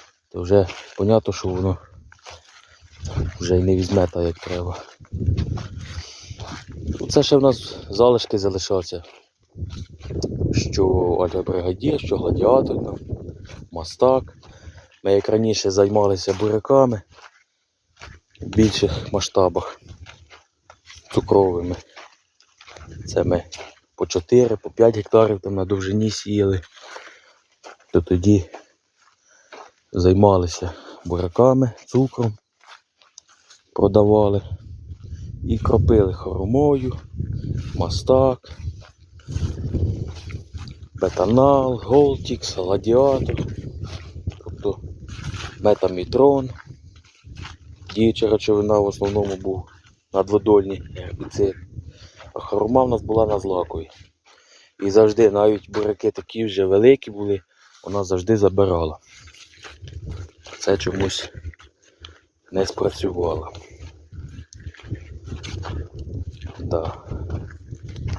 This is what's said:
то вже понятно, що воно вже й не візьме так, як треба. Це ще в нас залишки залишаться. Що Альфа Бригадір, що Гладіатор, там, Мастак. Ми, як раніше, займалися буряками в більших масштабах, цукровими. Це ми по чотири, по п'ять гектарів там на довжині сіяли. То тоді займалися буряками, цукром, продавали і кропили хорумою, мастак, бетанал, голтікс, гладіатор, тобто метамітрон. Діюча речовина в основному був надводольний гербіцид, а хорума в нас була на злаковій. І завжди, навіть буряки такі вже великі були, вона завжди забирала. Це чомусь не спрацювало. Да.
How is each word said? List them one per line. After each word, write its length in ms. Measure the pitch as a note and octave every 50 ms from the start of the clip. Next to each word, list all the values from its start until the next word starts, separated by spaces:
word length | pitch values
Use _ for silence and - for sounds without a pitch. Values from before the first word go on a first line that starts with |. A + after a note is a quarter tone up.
| - _ _ _ _ _
то 140 | - F2+ F2+
вже 240 | F2 F#2+ G2+ F#2+ F2 - - - - -
понятно, 360 | - G2 G2+ A2+ A2 - - G2
що 160 | - - F#2+
воно 300 | F#2 F2+ F#2 F#2+ F#2 - - - - - - - - _ _ - - - _ _ _ _ _ _ _ _ - - - - - - - - - - - -
вже 160 | F2+ F2 F#2
й 60 | F2+ F#2
не 140 | F#2 F#2
візьме 300 | F#2 F#2 F2+ G2 G2 F2+
так, 200 | F2 - F2+ F2
як 120 | E2+ E2 -
треба. 440 | - - F2+ F2+ F2 F2 F2+ - - - - - - - - - - - - - - - - - - - - - - - - - - - - - - - - - - - - - - - E2 E2 E2+ D#2+ - - - -
Це 120 | - D3 C#3
ще 140 | - D3
в 60 | C#3 C3
нас 340 | C#3 B2 - - - - - - -
залишки 480 | G2+ G2 A#2 B2 B2 A#2 - - - G#2+
залишаться. 640 | F#2+ G2+ F#2+ F#2+ F#2 - G2+ F#2+ F2 - - F2 F2+ - - - _ _ _ _ _ _ _ - - - - - - - - - - - - - - - - - - - -
Що 340 | - - - - - G2 F#2+ F#2 F#2 F2+ F2 E2+ - F2+
Альфа 180 | F2 F2 F#2 F2+
Бригадір, 580 | - F#2 F#2 E2+ F2+ F#2 F#2 - C#3+ - -
що 160 | - - G2+
Гладіатор, 680 | F#2 - F2 F2+ - F#2 G#2+ B2 C3+ C3 B2+ - - A2+
там, 120 | A2+ G2 - - - - - - - - - - - - - - - -
Мастак. 640 | E2+ E2 - - - B2 B2+ C3 C3 - - - - - - - - - - - - - _ _ _ -
Ми, 80 | G2 G2
як 160 | G2+ G2 -
раніше, 420 | G#2 A2 A2+ A2 G#2+ - - G2+
займалися 640 | F#2+ G2 G2+ G2+ G#2 G#2 G#2 G2+ G2 F#2 - G2+ F#2+
буряками 680 | F#2 G#2+ G#2+ G#2+ A2 - - C#3 C3+ C3+ B2+ A#2 G2+ - _ _ - - - _ _ _ _ _ _ _ _ _ _ _ _ _ _ - - - - _ _ _ -
в 60 | -
більших 680 | A2+ F#2+ G2+ A2 G#2+ G2+ - - G2 - - - - -
масштабах, 680 | G2+ F#2+ - - - F#2+ F2+ E2+ F2+ - - - - _ - - - - - - - - _ - - _ _ _ _ _ - - _ _ - - - - - -
цукровими. 640 | - - - - G2 G2 F#2+ F2 F2 E2+ F2+ F2+ - - _ _ - - - _ _ _ _ _ _ _ _ _ _ - - - - - - - - -
Це 180 | - - E2+ E2+
ми 200 | F2 F2+ F2 - - - - - - - _ _ _ _
по 100 | - F2+
чотири, 500 | - - F#2 F2 - - A#2+ B2 A#2 G#2+
по 140 | G2+ - G2+
п'ять 260 | - - A2+ A#2 A2+
гектарів 440 | G#2+ G2+ - - A2 A2+ G#2+ G#2+ F#2+
там 140 | - G2+ G2
на 100 | F#2+ F#2+
довжині 460 | F2+ G2+ G2 F#2 F#2+ G2 G#2+ G#2+ A2
сіяли. 500 | G2+ - - G#2+ G#2 G#2 G2+ G2 G2 F#2 E2 - _ - - - - - - - - - _ _ _ _ _ _ _ _ - - - - _ _ -
То 80 | F2+
тоді 500 | E2 - F#2 F2+ F2 G2+ G#2 G2 F2+ - - - - _ _ _ _ _ _ _ _ _ _ _ _ _ _ _ _ _ - - - - _ _ _ _ -
займалися 800 | - F2 F#2 F#2 F#2+ G#2 G2+ G2 F#2 F2+ E2+ - - - E2 D#2+ - - - - - -
буряками, 680 | F2 F2 F2 F2 F2+ - - A#2+ C3 C3 C3 C3 A#2+ G#2+ - -
цукром, 520 | - - B2 C3+ B2+ - - A#2+ A2+ G#2 G#2+ _ _ _ _ _ - - - _ _ _ _ _ _ _ - - _ _ _ _ _ _ _ _ _ -
продавали 680 | - - G2+ G2 G#2+ G#2 G#2 G#2+ G#2+ G#2 G2+ G2+ G2+ - - - - - - - - - - - - - - - - - - - - -
і 140 | - A2+ A2+
кропили 560 | - - A2+ A2+ - - A#2 A2 G2+ F#2 F2+
хорумою, 840 | - - G2 F#2 F#2 F#2+ G2+ A#2 C3+ D3 D3 C#3+ C#3 B2+ B2+ B2 - - - - - - - - - - - - - - - -
мастак, 640 | - - A#2+ - - - - C3 C3 C3+ C3+ B2+ - - - - - - - - - - - _ _ _ _ - - - - - - - - - - - - - - - - - - - - - - - - - - - - - - - - - - - - -
бетанал, 840 | - F#2+ F#2 - - F2+ F#2+ A2+ B2+ C3 C#3 C#3+ C#3 C3 C3 B2+ A2+ -
голтікс, 720 | G2 A#2+ C#3+ D3 C#3+ C3+ E2 E2+ - - - - - -
гладіатор, 800 | - F#2 F2+ G2 G2 G2 A2 A2+ B2 C3+ C#3 C3+ C3 B2 - - - - - - - - - - - - - - - - - - - - - - - -
тобто 360 | - E2+ - - G2+ F#2+ - - F2+ F2 - - - - - - - - - - - - -
метамітрон. 880 | - G#2 G#2 - - F#2 F#2 F2+ F#2 - - A#2+ C3 C#3+ C#3+ C#3 C3 B2+ A#2+ - - - - - - - - - - _ _ _ _ - - - - - - - - - - - - - -
Діюча 340 | G#2 A2 A2+ G#2+ - A#2 G#2+
речовина 500 | G#2+ G#2 - - G#2+ G#2 G#2 G#2 G#2+ G#2
в 80 | G2+
основному 500 | G2+ G2 - G2+ G2+ G2+ G#2 G2+ G2+ F#2+
був 320 | F#2 F#2+ F#2+ F#2+ F#2 - - - _ _ _ _ _ _ _ -
надводольний 720 | F#2+ F#2+ F#2+ G2+ G#2 G2 G#2+ G#2+ G2+ F#2+ G2 G2 F2+ D#2+ - -
гербіцид, 580 | F#2 F2+ F2+ F2 - - - - - G#2 G2 F#2 - E2+ - - - - - - - - - _ - - - -
а 60 | -
хорума 440 | G#2 - - G2+ G#2+ G#2+ A#2+ C3 B2+
в 40 | B2+
нас 140 | A#2+ A2 G2
була 240 | G2+ G#2+ A2 A2+
на 120 | G#2+ G#2 G2+
злаковій. 520 | F#2+ G2 F#2 F2+ E2+ - - E2+ D#2+ - - - - _ _ _ _ _ _ _ _ _ _ _ _ _ _ - G2
І 80 | G2
завжди, 400 | F#2+ G#2+ A2 G#2+ G#2+ G#2+ A#2 G#2+
навіть 400 | G2 G2+ G#2 G#2+ G#2+ G2+ - -
буряки 400 | - G#2+ G#2 G#2+ G#2 - - G#2+
такі 340 | - - F#2+ - - A2+ A2+
вже 200 | A2 F#2+ F#2+ G2
великі 460 | F#2 F#2+ G2 A2 B2 C#3 C3+ - -
були, 300 | G#2+ G2+ G#2 G#2 G2+ F#2+ - _ _ _ _ _ _ _ -
вона 200 | F2 F#2+ G2+ G2
завжди 320 | F#2 F#2+ F2+ F2 F#2+ A2+
забирала. 640 | G#2+ G2+ F#2+ F#2 G2 G2 F#2+ F2+ E2+ E2 D#2 D2 - _ _ - - - - - - - - _ - - - - - - - - - - - - - - - - _ - - - -
Це 180 | - - G2
чомусь 540 | G2+ - F#2 F2 F#2+ G2 F#2+ - - - - - - - D#2+ - - - - _ _ _ _ _ _ - - - _ _ _ _ _ _ _ -
не 120 | F#2 F#2+
спрацювало. 840 | F#2+ - - G2 G2 - - - G2 F2+ F2 F2 E2+ D#2+ D#2 D#2 - - - - - - - - - - - - _ - E2+ - - - - - - - - - - - - - - - - - - - - - - - - - - - - - - - E2 E2 - - - - - F#2+ F#2 - - - - - - - -
Да. 240 | - F2+ F2+ E2+ D#2+ D#2+ - - - - - - - - - - - - - - - - - - - - - - - - -